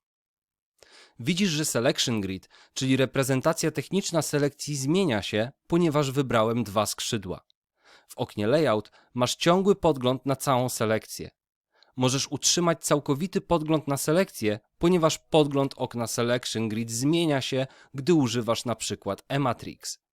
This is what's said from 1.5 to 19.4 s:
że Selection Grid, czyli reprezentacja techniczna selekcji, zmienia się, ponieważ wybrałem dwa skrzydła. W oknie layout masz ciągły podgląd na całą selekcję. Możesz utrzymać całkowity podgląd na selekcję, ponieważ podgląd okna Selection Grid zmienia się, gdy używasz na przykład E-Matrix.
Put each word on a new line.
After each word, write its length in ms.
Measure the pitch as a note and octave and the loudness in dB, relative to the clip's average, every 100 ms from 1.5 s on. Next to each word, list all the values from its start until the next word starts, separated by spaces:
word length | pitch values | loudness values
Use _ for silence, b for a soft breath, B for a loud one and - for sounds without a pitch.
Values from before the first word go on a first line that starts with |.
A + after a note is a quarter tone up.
że 140 | D3+ | 0
Selection 560 | D3+ B2 B2 D#3+ - A2+ | -2 0 0 0 0 -2
Grid, 280 | G2 F#2+ _ b b | -2 -6 _ b b
czyli 220 | - C3 C3 | -4 0 2
reprezentacja 760 | C3 - B2+ C3 D#3+ E3 D#3+ | 2 0 0 2 2 0 -2
techniczna 520 | D3 - F#3 - E3 | -4 -4 -4 -2 -2
selekcji, 540 | C#3+ D3 C#3+ - - D3 | 0 0 -2 -4 -8 -4
zmienia 460 | C3 F3+ F#3 G#2+ | 0 2 2 0
się, 300 | - G#2+ A#2 - - | -2 -2 -4 -6 -2
ponieważ 440 | E3+ F3 C#3+ C3+ | 2 2 2 0
wybrałem 540 | C3 C3+ A#2 A2 A#2 | 0 2 2 2 0
dwa 220 | G#2 G2+ G#2 | 0 0 0
skrzydła. 580 | - - A#2 F#2+ D#2+ _ _ _ _ b b b | -2 -4 -4 -6 -12 _ _ _ _ b b b
W 100 | - | -8
oknie 280 | B2+ - G#2 | -8 -2 0
layout 440 | D3+ C#3+ G#2+ - b b | 2 2 0 -4 b b
masz 220 | A#2+ B2 - | -4 -2 0
ciągły 400 | E3+ F3+ G3 G3 | 2 4 4 2
podgląd 500 | E3 C#3 B2 C3 C3+ | 2 2 0 -2 -2
na 100 | C3 | -4
całą 320 | - B2+ B2+ | 0 0 0
selekcję. 600 | - A2 A2 - - - _ _ _ _ b b - | -2 0 -2 -4 -14 -14 _ _ _ _ b b -2
Możesz 320 | B2+ C3+ - | 0 0 -4
utrzymać 540 | C#3 - - F3 D#3+ | -4 0 2 2 0
całkowity 560 | - D3 C#3+ C#3+ F#3 G3 | 0 0 0 -2 -2 -4
podgląd 480 | - E3+ D3+ D#3 C#3+ | 0 0 2 0 0
na 80 | C#3 | -4
selekcję, 640 | - E3 F#3+ - G#2+ G#2 _ - | 0 2 0 -2 -2 -2 _ -2
ponieważ 400 | E3+ F3+ D#3 - | 2 4 4 0
podgląd 560 | _ D#3 C#3+ C#3 C3+ - | _ 2 4 2 0 -2
okna 300 | B2+ A#2+ A2+ | -6 -4 -6
Selection 640 | - A#2+ B2 - A2+ A2+ | -2 0 0 -2 -4 -4
Grid 220 | G#2+ A2+ | -4 -4
zmienia 500 | A#2 C3+ E3+ E3 C#3 | -2 0 2 2 0
się, 260 | - C3 C3 B B | 0 -2 -4 B B
gdy 200 | C#3 C3 | -8 2
używasz 500 | E3 B2+ A#2 A2 A2+ | 4 4 0 -2 -2
na 100 | A#2+ | -2
przykład 500 | A2+ - G#2 G2+ G2 - | -6 -6 -6 -6 -6 -4
E-Matrix. 720 | C#3 | -2